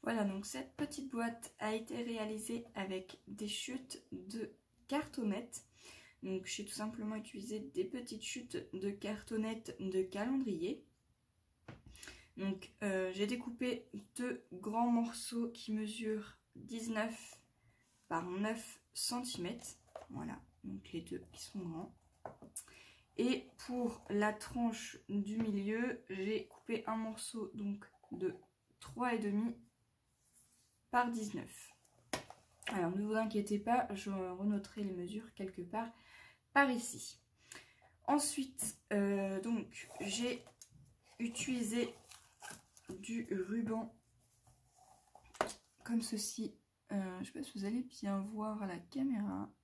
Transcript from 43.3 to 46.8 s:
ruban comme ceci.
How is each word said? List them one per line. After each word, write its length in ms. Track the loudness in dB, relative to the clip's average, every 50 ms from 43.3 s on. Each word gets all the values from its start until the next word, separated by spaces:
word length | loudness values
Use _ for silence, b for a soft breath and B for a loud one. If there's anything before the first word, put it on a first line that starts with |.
ruban 680 | 0 0 2 2 2 2 2 2 0 0 -2 -4 -8 -18 _ _ _ _ -20 _ _ -20 _ -20 -20 _ _ _ _ -20 -20 -20 -20 -20 -20 -20 _ -20 -20 -20 0 0 0 0 0 -10 _ _ _ _
comme 200 | -2 2 2 2
ceci. 520 | 4 2 0 0 0 -2 -2 -2 -4 -4 -4 -8 _ _ _ _